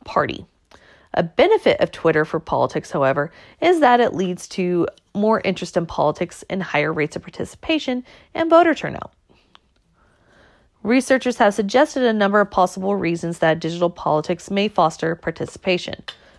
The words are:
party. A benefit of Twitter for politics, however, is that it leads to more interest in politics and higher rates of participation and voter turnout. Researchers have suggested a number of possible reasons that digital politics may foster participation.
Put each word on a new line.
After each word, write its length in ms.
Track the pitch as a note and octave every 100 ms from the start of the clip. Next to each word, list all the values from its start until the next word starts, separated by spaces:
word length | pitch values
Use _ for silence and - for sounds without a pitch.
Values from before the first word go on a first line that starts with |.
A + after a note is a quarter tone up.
| -
party. 400 | - C#3+ - - _ _ - _ _ _
A 80 | -
benefit 580 | E3+ - E4+ A4 - -
of 100 | F3
Twitter 340 | - E3 D#3 D#3
for 140 | D#3
politics, 500 | - B2+ B2+ D#3 -
however, 420 | E3 C3+ C#3 D#3 - - -
is 220 | F4 F4
that 180 | C4 B3
it 160 | A#3 -
leads 320 | F#3 F3+ -
to 400 | - F3+ F3 - - _
more 280 | G3+ G#3+ A3
interest 340 | - F3+ F3+ F3+
in 80 | E3+
politics 580 | - D3 D3+ F3 - -
and 140 | F#3+
higher 300 | F3 D3 D3+
rates 240 | D#3+ D3+ E3+
of 40 |
participation 840 | - - - - - D#4+ - B3 - - _
and 160 | - E4
voter 240 | E4 F4
turnout. 380 | C#4+ C#3+ - - _ _ _ _ _ _ _ _ _ _ _ _ _ _ _ _ _
Researchers 540 | G3+ B3+ B3+ C4 B3 A#3
have 160 | G#3
suggested 480 | G3+ G3+ B3+ D4+ C4+
a 120 | A#3+
number 260 | A3 G3+ G#3
of 100 | G3
possible 460 | - F3+ F#3+ F#3+ G3+
reasons 420 | E3+ E3+ E3+ E3+
that 220 | E3 D#3+
digital 320 | E3 E3+ F3
politics 580 | - D#3 D3+ D3+ E3+ -
may 180 | G3 G#3
foster 480 | - D#3+ - E3 E3+
participation. 840 | - E3 D#3+ - G3 F3+ - - - - _